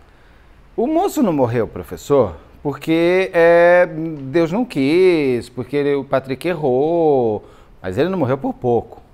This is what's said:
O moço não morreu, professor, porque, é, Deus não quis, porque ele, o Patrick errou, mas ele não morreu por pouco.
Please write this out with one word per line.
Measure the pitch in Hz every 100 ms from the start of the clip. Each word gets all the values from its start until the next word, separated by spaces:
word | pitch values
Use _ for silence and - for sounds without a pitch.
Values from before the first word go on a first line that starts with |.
| - _ _ - - - - -
O | 240
moço | 320 381 -
não | 226
morreu, | 151 123 120 104
professor, | 90 87 85 - 139 104 85 - -
porque, | 147 135 - 165 170 185 185
é, | 180 170 170 175 175 175 156 165 156
Deus | 135 151 165
não | 190
quis, | 247 151 135 170 185 165 139 123 104
porque | - 120 143
ele, | 143 143
o |
Patrick | 135 135 131 131 165
errou, | 170 151 123 151 170 160 135 117 104 - - - -
mas | 95 92
ele | 165
não | 190
morreu | 135 135
por | 254
pouco. | - 123 120 - - -